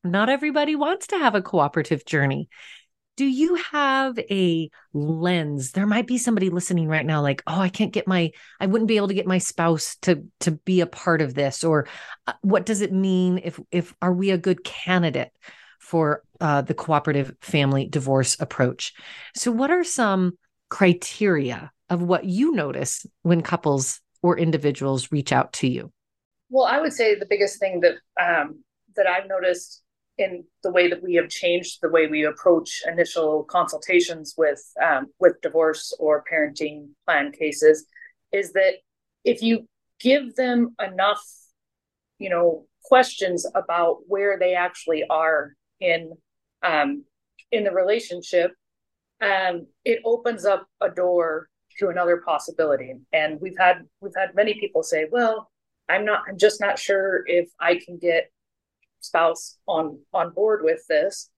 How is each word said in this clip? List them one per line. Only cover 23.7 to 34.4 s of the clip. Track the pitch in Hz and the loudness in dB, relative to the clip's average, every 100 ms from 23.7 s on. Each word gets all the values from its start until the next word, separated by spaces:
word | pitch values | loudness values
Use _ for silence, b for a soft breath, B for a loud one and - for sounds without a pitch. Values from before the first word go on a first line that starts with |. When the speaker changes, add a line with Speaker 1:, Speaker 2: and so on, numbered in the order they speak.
| 139 131 - _ _ | 0 -2 -8 _ _
Speaker 1:
or | 175 175 | 0 2
individuals | 165 156 143 139 135 135 - | 2 2 0 -2 -2 -2 -2
reach | 151 135 | -4 0
out | 131 - | 0 0
to | - - | -2 -2
you? | 127 - _ _ _ _ _ _ | -2 -8 _ _ _ _ _ _
Speaker 2:
Well, | 262 233 | 0 2
I | 269 | 2
would | 311 | -2
say | - 226 208 | 0 0 0
the | 190 | 0
biggest | 202 196 - | 0 0 0
thing | 196 180 | -4 2
that, | 170 - _ - | 2 0 _ -4
um, | 175 165 147 156 _ _ _ - | 0 0 -2 -10 _ _ _ 0
that | 190 | 0
I've | 180 196 | 0 -2
noticed | 190 180 180 - - _ _ _ - | -2 0 -2 -6 -20 _ _ _ -4
in | 190 175 - _ | -4 -4 -16 _
the | 190 | 0
way | 180 175 | 2 2
that | 175 | 0
we | 180 170 | 0 0
have | 170 | 0
changed | - 180 175 180 - | -4 0 0 -4 -6
the | 165 | 0
way | 165 156 | 2 2
we | 151 151 | 0 -2
approach | 151 180 165 - - - | 0 4 4 0 -8 -6
initial | 170 165 170 156 151 147 | -2 -2 0 0 -2 0
consultations | 180 160 156 - 180 175 165 147 | -2 -2 -6 2 2 2 -6 -12
with, | - | 0